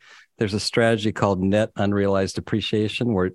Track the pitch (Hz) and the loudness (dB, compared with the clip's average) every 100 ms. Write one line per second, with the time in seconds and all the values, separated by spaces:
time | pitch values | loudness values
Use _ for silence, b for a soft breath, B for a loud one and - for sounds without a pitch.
0 | B B B _ 107 104 - - 117 113 | B B B _ -4 -2 -2 2 2 2
1 | 107 - 104 92 95 104 110 - 101 101 | 0 0 0 2 2 2 0 -2 0 2
2 | 98 98 95 - - 110 - 107 107 - | 2 0 0 -4 -4 -4 -2 -2 -2 -2
3 | 120 101 92 | -2 0 0